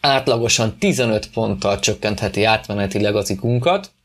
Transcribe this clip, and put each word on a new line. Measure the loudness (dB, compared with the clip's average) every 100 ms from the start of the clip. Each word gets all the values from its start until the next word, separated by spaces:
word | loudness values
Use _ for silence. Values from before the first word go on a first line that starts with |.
átlagosan | 4 2 2 0 2 2 0 0
tizenöt | 0 2 2 0 -2
ponttal | -4 -2 -2 -2 0
csökkentheti | 0 0 -4 -2 -4 0
átmenetileg | 2 2 0 -4 -2 0 0 0
az | -2
ikunkat, | -4 -2 0 0 0 -4 _